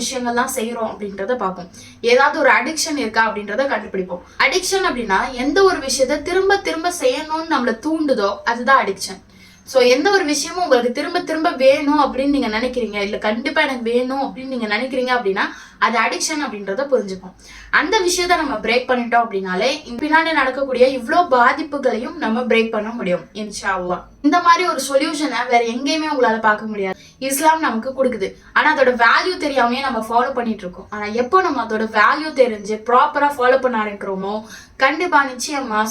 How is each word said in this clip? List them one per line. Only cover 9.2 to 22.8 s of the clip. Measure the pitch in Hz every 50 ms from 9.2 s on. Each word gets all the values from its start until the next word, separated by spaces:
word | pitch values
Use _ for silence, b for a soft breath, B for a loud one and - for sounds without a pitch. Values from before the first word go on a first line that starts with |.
| - B B B B B B B B -
So, | - 262 247 247 254
எந்த | 285 330 403 403
ஒரு | 381 - 294
விஷயமும் | 294 - - 330 349 370 359
உங்களுக்கு | 294 269 240 233 247 - 285
திரும்ப | 311 349 - 359 359 -
திரும்ப | 320 320 320 349 - 254
வேணும் | 262 262 277 302 294 285 294 302 277
அப்படின்னு | 247 220 254 277 285 285
நீங்க | 269 240 214 214
நினைக்கிறீங்க, | 220 254 254 - 247 226 202 208 208 202
இல்ல | 202 214 190 -
கண்டிப்பா | 214 220 247 - 311 311 320 302 285
எனக்கு | 262 240 226 226
வேணும் | 240 240 254 254 269 277 277
அப்படின்னு | - 185 254 262 269 262
நீங்க | 240 220 208 208
நினைக்கிறீங்க | 220 254 262 277 262 247 254 254 214
அப்படின்னா | 202 196 190 220 269 311 B B B B B B 202
அது | 220 226 233 220
அடிக்ஷன் | 247 - 359 - - 320 294 294
அப்படின்றத | 247 214 202 202 190 196 233 285 285
புரிஞ்சுப்போம். | 269 220 202 196 190 185 190 185 - B B B B B B B B 220
அந்த | 269 320 392 440 359 349
விஷயத்த | - 359 359 349 359 311
நம்ம | 311 269 226 - -
பிரேக் | 220 233 247 247 -
பண்ணிட்டோம் | 254 247 233 226 240 233 233
அப்படின்னாலே | 226 196 196 190 185 185 185 226 269 294 302 - 240 240 233
பின்னாடி | 302 294 311 320 320 330 320 294
நடக்கக்கூடிய | 269 262 254 285 277 269 - 233 247 269 277 254
இவ்ளோ | 226 254 320 349 359 - 262
பாதிப்புகளையும் | 247 240 269 285 285 311 302 285 - - 247 233 220 247 - 339 330 240
நம்ம | 220 220 240 247 220
பிரேக் | 220 226 226 226 226
பண்ண | 214